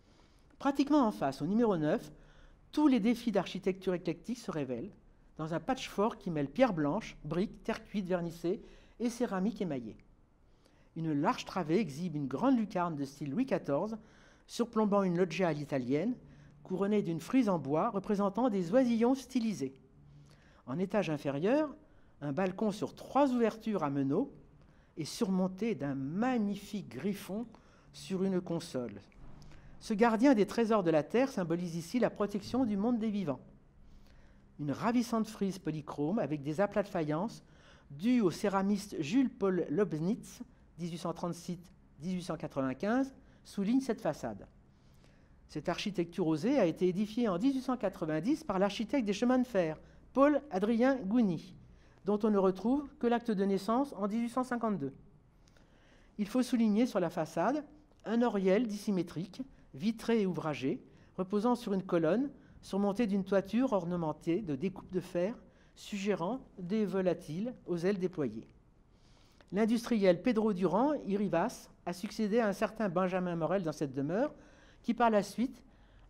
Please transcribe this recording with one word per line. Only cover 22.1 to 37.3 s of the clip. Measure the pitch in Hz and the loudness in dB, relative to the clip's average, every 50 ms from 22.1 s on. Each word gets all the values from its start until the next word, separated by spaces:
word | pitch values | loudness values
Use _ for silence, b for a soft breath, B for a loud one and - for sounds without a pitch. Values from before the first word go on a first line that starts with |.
| b b | b b
un | 143 147 | -6 -6
balcon | 139 156 196 185 185 190 220 214 | -2 -2 -2 -2 -2 -2 -2 -2
sur | 180 - 139 123 - | -2 -2 -4 -6 -6
trois | - - - - 262 294 277 | -8 -10 -2 2 4 4 4
ouvertures | 247 247 233 214 214 220 - 226 208 190 156 | 4 2 2 2 0 -2 -6 -4 -2 -2 0
à | 143 | 0
meneaux | 139 139 139 135 139 185 277 285 - - - - - b b b b b b b b - | 0 0 0 2 2 0 0 -2 -6 -18 -20 -20 -20 b b b b b b b b -10
est | 156 | -10
surmonté | - - - 240 190 190 185 185 185 185 185 220 233 202 | -8 -4 -2 0 0 2 2 2 0 -2 -2 -2 -2 -2
d'un | 170 139 143 135 | -2 -4 -4 -4
magnifique | 139 135 135 160 190 233 262 254 240 208 202 202 - - - - 202 156 135 | -4 -4 -4 -2 -2 0 0 0 0 0 -2 -2 -6 -8 -10 -10 -10 -10 -10
griffon | 117 123 147 202 196 190 - - 180 214 240 - B B B B B B B B | -10 -6 -4 -4 -4 -4 -6 -8 -8 -8 -8 -10 B B B B B B B B
sur | B - - - 196 180 190 | B -16 -10 -6 -4 -2 0
une | 196 190 180 | 0 0 0
console. | 180 180 170 165 - - - 131 123 113 101 101 - - - - - - B B B B B B B B B B | 0 -2 -4 -4 -4 -4 -6 -6 -6 -6 -8 -14 -18 -20 -20 -20 -18 -16 B B B B B B B B B B
Ce | - - 220 | -6 -4 2
gardien | 190 233 240 226 214 240 294 269 | 4 4 4 6 6 6 8 8
des | 214 190 | 8 6
trésors | - - - 233 208 226 214 190 | 2 2 0 2 4 4 4 4
de | 170 | 6
la | 160 151 147 | 4 4 4
terre | - - 226 269 269 | 2 2 2 2 2
symbolise | 269 - 180 156 165 175 180 175 160 | 0 -2 -2 0 -2 -2 -2 -4 -6
ici | 170 160 - - 247 | -6 -6 -2 -2 0
la | 226 196 | 0 0
protection | - - 208 202 208 202 - - - 247 269 | 0 0 -2 -2 -2 -4 -6 -2 -2 0 0
du | 214 208 196 | 0 0 0
monde | 196 240 254 226 | 0 0 0 0
des | 220 226 | 0 -2
vivants. | 196 208 190 151 131 123 - - - - _ - _ - - b b b b b b b b b b b b b b - | -2 -2 -2 -2 -4 -4 -6 -18 -20 -20 _ -20 _ -20 -20 b b b b b b b b b b b b b b -8
Une | 147 147 | -4 -4
ravissante | 131 - 147 220 233 247 233 - - 226 214 220 | -4 -2 0 0 2 2 0 2 0 0 -2 -2
frise | - - 202 190 180 190 | -4 -4 -4 -4 -4 -4
polychrome | - 156 151 156 143 - - - 147 151 190 233 | -6 -6 -6 -6 -6 -8 -6 -4 -2 -2 0 -2
avec | - 131 151 151 135 | -2 -2 -4 -4 -4
des | 147 156 151 | -4 -2 0
aplats | 202 202 208 214 196 | 0 0 0 -2 -4
de | 208 | -2
faïence | - 180 160 151 151 156 185 226 | -2 -4 -2 -2 -2 -2 -4 -6